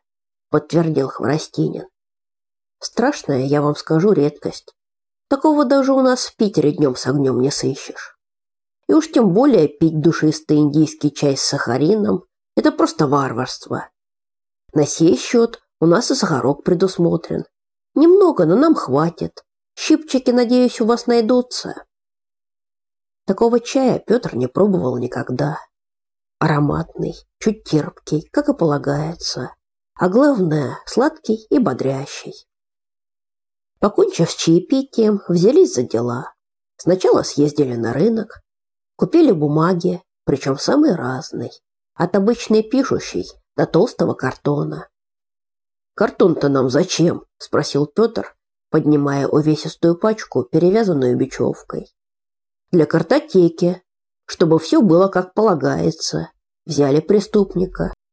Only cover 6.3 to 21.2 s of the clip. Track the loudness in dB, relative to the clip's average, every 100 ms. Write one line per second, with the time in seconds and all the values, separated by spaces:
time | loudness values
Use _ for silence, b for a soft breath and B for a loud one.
6.3 | -2 -2 2 0 2 0 0 -2 0 0
7.3 | 0 -2 -2 -4 -6 -12 -18 -20 _ _
8.3 | _ _ _ _ _ 0 0 2 2 2
9.3 | 4 4 4 2 2 0 2 0 2 0
10.3 | -2 0 2 2 2 0 0 -4 -2 -2
11.3 | -2 -4 -4 -4 0 2 2 0 -4 -6
12.3 | _ _ -2 0 0 -2 0 0 0 -2
13.3 | -6 -8 -10 -10 -10 -10 _ _ _ _
14.3 | _ _ _ _ -2 -2 2 2 2 0
15.3 | 0 0 -2 _ _ 2 2 2 -2 -2
16.3 | -2 -2 -2 -2 0 0 0 0 -2 -4
17.3 | -8 -8 _ _ _ _ 2 4 6 4
18.3 | 2 2 4 4 2 0 0 0 -4 -10
19.3 | -12 _ _ _ -14 0 0 0 -2 2
20.3 | 2 2 4 2 0 0 0 2 0